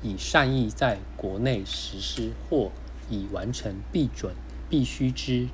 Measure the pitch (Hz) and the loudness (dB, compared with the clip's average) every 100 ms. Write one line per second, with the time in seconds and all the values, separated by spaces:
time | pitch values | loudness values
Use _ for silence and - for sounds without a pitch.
0 | 107 95 - 160 131 131 110 - 131 98 | -4 -2 4 4 6 4 2 4 2 2
1 | 95 - 95 98 127 110 95 - - 98 | -4 -6 -4 0 2 2 0 -6 -6 -6
2 | - - 113 - - 151 95 - - - | -4 -2 -4 -4 0 2 2 -2 -10 -10
3 | - 104 98 - 113 127 107 95 - 175 | -4 -4 -2 -4 -2 -4 -4 -6 -2 2
4 | 131 - 95 - - - - 151 123 - | 2 0 -6 -6 -10 -8 0 2 2 2
5 | 131 127 - 123 123 | 0 2 0 2 0